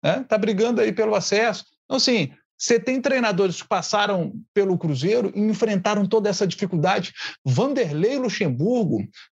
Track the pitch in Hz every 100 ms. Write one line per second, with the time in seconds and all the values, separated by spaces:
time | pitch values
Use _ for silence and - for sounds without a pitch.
0 | 151 233 - 214 220 196 240 240 220 196
1 | 220 208 - 202 233 185 - _ - 269
2 | 262 233 139 - _ - - 233 247 262
3 | 269 262 226 185 190 170 - 190 - 208
4 | 202 190 - - - 202 196 175 160 131
5 | 170 233 196 202 214 214 220 196 208 208
6 | 196 220 202 185 190 - 190 165 180 202
7 | 175 - - - 143 123 269 269 175 151
8 | 208 277 247 - 170 123 190 247 165 110
9 | 107 - -